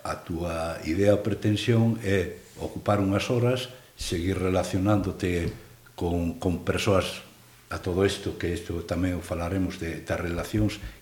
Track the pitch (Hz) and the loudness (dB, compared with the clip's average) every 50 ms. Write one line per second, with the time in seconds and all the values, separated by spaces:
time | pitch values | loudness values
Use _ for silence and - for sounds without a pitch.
0 | - - 82 - - - 87 82 87 85 82 80 80 82 82 - - 78 80 92 | -8 -8 -8 -6 -6 -6 -6 -4 -4 -4 -4 -4 -4 -4 -6 -6 -4 -2 2 4
1 | 101 101 104 95 - - 101 - - 110 104 101 - - 117 117 113 117 110 110 | 6 6 6 4 4 0 -2 0 2 2 2 2 4 4 4 6 6 4 4 0
2 | - 95 98 98 85 - - - - - - - 82 - - 92 - - 104 98 | 0 2 2 2 2 0 -4 -12 -16 -18 -14 -10 -10 -8 -8 -4 0 2 2 4
3 | 98 98 98 101 - - 127 120 117 123 131 127 - - - - - - - - | 4 2 2 2 2 2 2 2 4 2 2 0 -2 -6 -12 -16 -20 -18 -12 -8
4 | - - 95 87 85 95 95 90 92 92 92 92 87 - - 95 95 104 107 98 | -6 -4 -2 -2 0 0 0 0 0 2 2 2 0 0 0 0 2 4 4 4
5 | 92 95 87 - 98 90 87 85 85 87 - - - - - - - - - - | 2 0 -2 -2 -2 0 0 0 0 -2 -4 -6 -12 -20 -20 -20 -20 -18 -8 -4
6 | 90 85 85 87 85 85 78 - - 95 87 - - 95 90 90 - 110 98 92 | -2 0 0 0 0 -2 -2 -2 0 0 0 0 0 -2 -2 0 2 4 4 4
7 | 85 - - - - - - - - - - - - - 87 87 - 92 87 92 | 4 0 -4 -10 -12 -16 -20 -20 -20 -20 -20 -20 -14 -10 -8 -6 -4 -2 2 4
8 | 98 98 95 - - 87 - - - 87 85 85 - - 85 85 - - 90 85 | 4 4 2 0 -4 -6 -6 -4 -4 -2 -2 -4 -4 -4 -6 -6 -4 -2 -2 0
9 | 92 92 90 85 - - 90 85 85 85 95 95 92 85 - - 85 82 80 76 | 0 0 0 -2 -4 -4 -4 -4 -2 -2 -2 0 -2 -2 -4 -6 -6 -6 -6 -6
10 | - - 87 80 87 85 85 85 82 - - 107 107 101 - - - - - - | -4 -4 -4 -2 -2 -4 -4 -4 -4 -2 0 0 0 0 0 -4 -10 -12 -14 -8